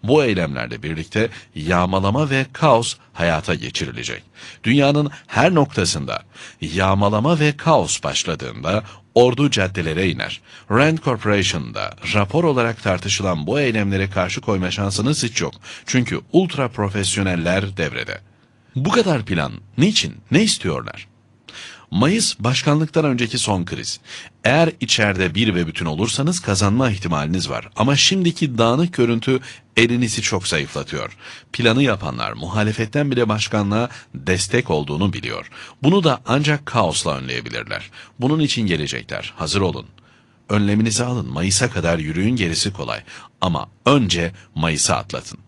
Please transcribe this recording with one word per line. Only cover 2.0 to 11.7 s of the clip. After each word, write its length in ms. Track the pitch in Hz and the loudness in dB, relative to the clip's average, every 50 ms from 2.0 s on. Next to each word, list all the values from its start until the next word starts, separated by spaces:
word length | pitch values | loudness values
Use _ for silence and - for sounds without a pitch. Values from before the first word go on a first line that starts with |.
| 95 98 104 135 156 143 | 2 2 0 0 0 0
ve 160 | 135 135 135 131 - | 0 -2 -2 -4 -4
kaos 440 | - - 156 127 117 120 - - - - _ _ | 0 4 6 6 6 4 0 -6 -10 -14 _ _
hayata 420 | - 85 85 82 78 - - 87 | -2 0 2 2 0 0 -2 -4
geçirilecek. 680 | 71 58 60 60 - - 67 60 57 60 58 58 50 - _ _ - - - - - _ | -4 -4 -8 -6 -6 -6 -6 -8 -10 -8 -8 -8 -10 -12 _ _ -20 -20 -20 -20 -6 _
Dünyanın 460 | - 120 143 139 139 143 147 147 143 - - - | 2 4 6 6 6 4 2 0 -2 -4 -10 -18
her 280 | _ - - 127 175 185 | _ 0 2 4 4 6
noktasında 680 | 160 143 143 - - 92 85 - 82 69 64 53 - - _ _ - - - - _ | 4 2 2 2 -2 0 0 -2 -4 -4 -6 -6 -8 -8 _ _ -20 -20 -20 -14 _
yağmalama 800 | - 78 80 92 95 95 95 101 104 101 104 107 113 147 175 156 | -10 -6 0 2 2 2 4 4 2 2 2 2 2 2 2 2
ve 160 | 151 151 143 | 2 0 0
kaos 460 | 147 - 165 160 131 90 76 - - - | 0 2 2 4 4 4 0 -4 -4 -4
başladığında 840 | 76 67 - - - 80 65 67 64 57 53 64 80 95 107 104 - - - _ _ _ | -4 -2 -2 -2 -2 -4 -6 -6 -10 -10 -6 -4 -2 -2 -2 -2 -6 -18 -20 _ _ _
ordu 360 | 117 123 127 123 120 143 143 | 6 6 6 6 2 0 0
caddelere 580 | 131 113 95 92 92 90 85 80 78 82 95 92 | 2 2 0 0 0 -2 -2 -2 0 0 0 0
iner. 300 | 78 62 52 50 - - _ - - - - _ | 0 -2 -4 -8 -8 -12 _ -20 -20 -20 -8 _
Rand 280 | 104 117 139 156 160 160 | 2 4 4 4 2 0
Corporation'da 960 | - 151 127 107 - 107 104 101 95 87 - 85 67 58 | -2 -2 -2 -2 0 0 2 2 2 0 -2 -4 -6 -6